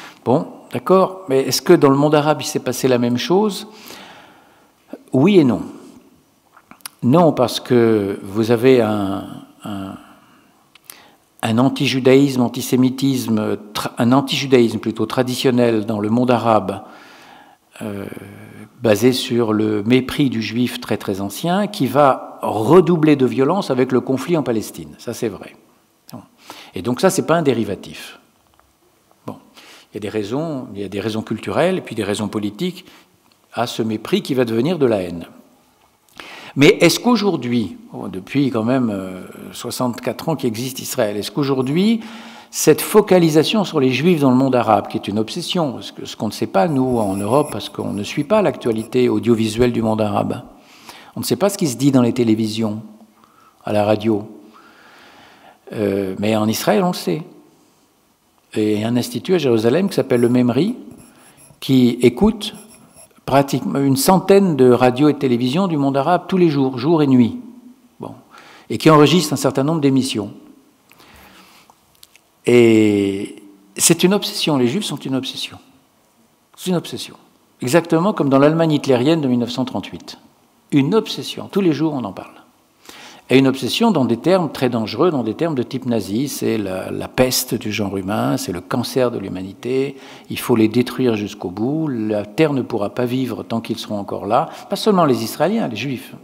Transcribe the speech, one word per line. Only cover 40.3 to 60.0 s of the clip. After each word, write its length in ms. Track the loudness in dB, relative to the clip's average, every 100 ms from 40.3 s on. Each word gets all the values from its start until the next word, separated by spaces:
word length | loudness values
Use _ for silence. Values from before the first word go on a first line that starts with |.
| -4
qu'existe 440 | -4 -4 -8 -10
Israël, 380 | -8 -2 -2 -2
est-ce 140 | -6
qu'aujourd'hui, 680 | -4 -2 0 0 0 2 0 -4 -18 -20 -20 -14
cette 280 | 0 2 2
focalisation 800 | 4 2 4 4 4 4 2 0
sur 160 | -2 0
les 120 | 0
Juifs 280 | 2 2 2
dans 100 | 4
le 60 | 4
monde 200 | 2 0
arabe, 340 | 2 2 0
qui 80 | -8
est 100 | -4
une 120 | -4
obsession, 520 | -4 -6 -6 -4 -4
parce 220 | -6 -14
que 120 | -16 -16
ce 120 | -8
qu'on 100 | -8
ne 60 |
sait 140 | -6 -2
pas, 200 | 0 0
nous, 300 | 0 0 0
en 180 | -2 -2
Europe, 320 | 0 0 0
parce 200 | -6 -10
qu'on 240 | -10 -8
ne 100 | -6
suit 220 | -6 -8 0
pas 160 | 0
l'actualité 640 | 0 -2 -4 -4 -2 0 2
audiovisuelle 640 | 2 2 2 0 0 0
du 100 | 0
monde 200 | -2 0
arabe, 400 | 0 -2 -2 -6 -12 -20 _ -20 -20 -20 -16 -10
on 60 |
ne 40 | -4
sait 120 | 0
pas 100 | 0
ce 100 | 0
qui 120 | -4
se 80 | 0
dit 160 | 2
dans 80 | 4
les 100 | 4
télévisions, 680 | 2 2 2 0 -2 -4 -6 -12 -20 -20 _ _ _ _ _
à 80 | -4
la 140 | 0 0
radio, 420 | 0 0 -2 -4 -18 -20 -20 -20 _ -20 -20 -20 -20 -20 _ -20 _ -14
euh, 420 | -4 -2 -2 -4 -2
mais 160 | -2 0
en 140 | 0
Israël, 340 | -2 0 0
on 40 | 0
le 60 |
sait. 300 | -2 -6 -6 -8 -20 _ _ _ _ _ _ _ _ _ _ _
Et 200 | -2 0
il 80 | 0
y 20 |
a 60 | 0
un 80 | -2
institut 380 | -4 -6 -2 0
à 20 |
Jérusalem 500 | 2 2 4 2 0
qui 80 |
s'appelle 240 | -2